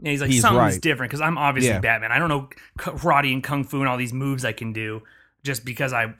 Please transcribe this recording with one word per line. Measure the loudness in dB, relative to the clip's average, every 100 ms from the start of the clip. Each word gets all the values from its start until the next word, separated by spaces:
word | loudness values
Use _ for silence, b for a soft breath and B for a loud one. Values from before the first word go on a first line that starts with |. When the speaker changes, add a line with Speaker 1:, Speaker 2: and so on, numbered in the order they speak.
Speaker 1:
Yeah, | -4
he's | -2
like, | 2
Speaker 2:
he's | 4
Speaker 1:
"Something's | 6 6 4 2
Speaker 2:
right. |
Speaker 1:
different | 0 0 -2
'cause | -2
I'm | -2 0
obviously | 0 2 2
Speaker 2:
Yeah. | 2
Speaker 1:
Batman. | 2 0 2
I | 0
don't | 2
know | 0 -4 -16 B -10
karate | -8 -4 2 4 4
and | 0
kung | -2 -4
fu | -2 -2
and | 0
all | 0
these | -4
moves | -4 -4 -2 -4
I |
can | -6 -6
do." | -6 -6 -8 -12 b b b
Just | -6 -6
because | -6 -4 -2
I | 0 -2 -4